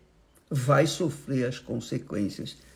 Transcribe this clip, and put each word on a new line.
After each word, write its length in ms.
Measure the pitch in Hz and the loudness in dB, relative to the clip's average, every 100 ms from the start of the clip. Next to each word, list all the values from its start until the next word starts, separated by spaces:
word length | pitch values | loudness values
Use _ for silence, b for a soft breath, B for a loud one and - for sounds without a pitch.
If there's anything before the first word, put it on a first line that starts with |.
| _ _ _ _ - | _ _ _ _ -6
vai 360 | 143 123 139 151 | 0 4 6 6
sofrer 600 | - 170 - - 135 123 | 2 -2 -2 -4 -2 -2
as 120 | 131 | -4
consequências 960 | - 117 - 127 - 98 101 - - - b | -6 -8 -4 -6 -4 -2 -2 -4 -10 -14 b